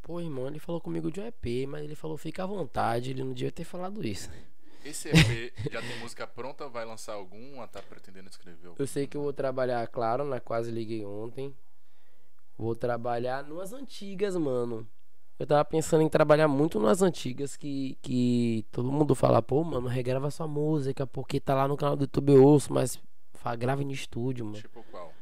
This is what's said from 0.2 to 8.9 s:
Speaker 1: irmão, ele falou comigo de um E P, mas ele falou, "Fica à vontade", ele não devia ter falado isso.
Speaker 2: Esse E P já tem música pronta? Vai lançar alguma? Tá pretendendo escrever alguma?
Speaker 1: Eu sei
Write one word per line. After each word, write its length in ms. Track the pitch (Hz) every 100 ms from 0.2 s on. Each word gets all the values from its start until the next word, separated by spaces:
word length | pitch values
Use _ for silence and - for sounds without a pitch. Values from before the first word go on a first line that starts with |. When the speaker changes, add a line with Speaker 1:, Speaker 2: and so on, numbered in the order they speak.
Speaker 1:
irmão, 280 | 170 135 131
ele 100 | 151
falou 220 | - 170
comigo 320 | 170 165 160
de 80 | 160
um 60 | 220
E 40 |
P, 340 | - 123 120
mas 200 | 135 147
ele 100 | 151
falou, 220 | 151 160 156
"Fica 260 | 165 156
à 40 | 185
vontade", 640 | 202 143 - 107 117 127
ele 120 | 131
não 100 | 131
devia 200 | 127 135
ter 100 | -
falado 420 | 170 175 180 208
isso. 240 | 139 98 - - - - - -
Speaker 2:
Esse 240 | 139 156 165
E 20 |
P 400 | 156 120 117 120 - -
já 100 | 117
tem 160 | 117 120
música 260 | 117 - 120
pronta? 420 | - 127 - 147
Vai 160 | 127
lançar 280 | 113 110 -
alguma? 560 | 104 92 101 127 139 107
Tá 120 | 101 98
pretendendo 400 | - - 95 95
escrever 380 | - 90 85 87
alguma? 100 | 87
Speaker 1:
Eu 40 |
sei 180 | 139